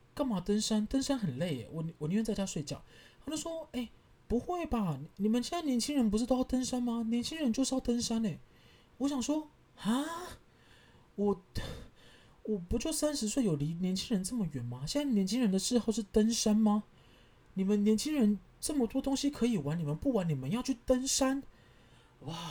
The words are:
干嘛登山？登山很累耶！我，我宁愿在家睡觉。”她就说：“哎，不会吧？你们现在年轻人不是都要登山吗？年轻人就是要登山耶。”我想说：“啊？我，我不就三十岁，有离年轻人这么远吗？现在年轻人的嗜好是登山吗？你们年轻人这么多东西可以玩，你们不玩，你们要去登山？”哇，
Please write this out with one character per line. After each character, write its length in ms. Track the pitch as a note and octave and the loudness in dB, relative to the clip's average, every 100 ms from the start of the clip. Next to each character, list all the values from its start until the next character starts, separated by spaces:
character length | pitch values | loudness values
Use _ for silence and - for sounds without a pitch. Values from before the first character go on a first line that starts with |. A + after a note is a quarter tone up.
| - | -14
干 140 | - C4+ | -4 -2
嘛 120 | F#3 | 0
登 200 | F3+ G#3 | 0 0
山？ 260 | - G#3+ G#3+ | 2 0 2
登 160 | C4+ | 0
山 160 | C4 C4+ | 0 0
很 200 | E3+ B2 | -2 -2
累 180 | E3+ B2+ | -2 -4
耶！ 140 | - | -6
我， 120 | D#3+ E3 - | -8 -8 -6
我 100 | D#3 | -2
宁 80 | G3+ | 0
愿 80 | |
在 100 | A3 | 0
家 120 | G3 F#3+ | -2 -2
睡 180 | E3+ | -4
觉。” 200 | - - - - - - - | -6 -10 -12 -20 -20 -14 -8
她 60 | |
就 60 | D#4 | -6
说 300 | E4 E4 - | -6 -8 -8
：“哎， 160 | B3 A3+ - - - - | -6 -8 -12 -20 -20 -2
不 120 | A#3 | -2
会 260 | - F4 E4 | 0 -4 -2
吧？ 340 | A#3 F#3 C3+ D#3 - | 0 0 -2 -8 -2
你 100 | G#3 | 0
们 140 | A#3+ | 0
现 180 | A#3 F4 | 0 -4
在 60 | D#4 | 0
年 140 | A#3+ | 0
轻 160 | C#4+ D4 | 0 2
人 140 | A3 | 2
不 80 | G#3+ | 2
是 80 | A#3+ | 2
都 120 | B3+ | 0
要 60 | |
登 200 | B3+ B3+ | 2 -2
山 180 | B3+ B3 | -2 -2
吗？ 220 | A#3+ A#3 A3+ | -2 -2 -2
年 120 | A#3+ | -2
轻 160 | A#3 D#4+ | -2 -2
人 140 | C4+ | 0
就 120 | A3 | 2
是 100 | C4 | 0
要 80 | C4 | 0
登 180 | - A#3+ | 0 -2
山 220 | A3+ A3+ | 0 0
耶。” 160 | G#3+ C#3 - - - - _ - | 0 -4 -12 -20 -20 -20 _ -4
我 100 | C#4 | -2
想 120 | C#4 | 0
说 280 | A#3 D4+ - - _ - | 0 -2 -4 -16 _ -6
：“啊？ 240 | G3 B3+ D#4 E4+ F4+ - - _ - - - - - - | -2 0 -2 -6 -10 -14 -20 _ -20 -20 -20 -20 -14 -2
我， 260 | G3+ G3 - - - - - - - - - - | 0 0 -4 -8 -8 -10 -16 -20 -20 -20 -20 -14
我 140 | - G#3 | -6 -6
不 220 | E3+ A#3 | -2 -4
就 120 | D#4+ | -2
三 240 | D4+ D4+ C#4+ | 0 0 0
十 140 | G#3+ | -2
岁， 140 | C#4 | 0
有 120 | G#3+ C#3+ | 2 2
离 180 | D3+ E3+ | 0 -2
年 200 | F#3 F#3+ | -2 -2
轻 220 | - G3 | 0 -2
人 60 | |
这 120 | F#3+ B3 | -2 -2
么 120 | E3+ | -4
远 120 | C3+ A#2+ | -4 -6
吗？ 200 | B2 D3+ | -6 -4
现 180 | C#4+ C#4+ | -2 2
在 80 | |
年 140 | G#3 F#3+ | 2 2
轻 120 | A#3+ | 2
人 120 | A3 | 2
的 80 | F#3+ | 2
嗜 180 | - B3 | 2 2
好 140 | A#3 | 2
是 100 | A3+ | -2
登 320 | G#3+ A3 A3 | 2 4 4
山 240 | A3+ G#3+ G#3+ | 2 2 4
吗？ 280 | G#3+ G#3 - - - - - - - | 4 4 -2 -16 -20 -20 -20 -20 -8
你 100 | F#3+ | -2
们 200 | F#3+ G#3 | 2 4
年 120 | G#3 A3 | 4 4
轻 200 | D4+ D4+ | 2 4
人 240 | G#3 G3+ - - | 4 2 -4 -8
这 140 | - | -2
么 140 | D4+ A3+ | 0 0
多 120 | C4+ | 0
东 160 | C4+ C4+ | 0 0
西 140 | C#4+ | 0
可 160 | - A#3+ | 2 2
以 120 | G#3 | 2
玩， 200 | C#3 E3+ | 0 -2
你 60 | |
们 120 | D3 D#3 | -2 0
不 160 | C#4 | 0
玩， 140 | A3+ E3+ | 2 2
你 60 | |
们 160 | C#3 C3+ | 0 0
要 140 | A#3 | -2
去 140 | B3+ C4+ - | -2 -2 2
登 220 | B3+ C4+ | 2 2
山？” 360 | - C4 C#4 - - - - - - - _ | 2 2 0 -6 -18 -20 -20 -20 -20 -20 _
哇， 140 | - E3 E3 | -12 -10 -10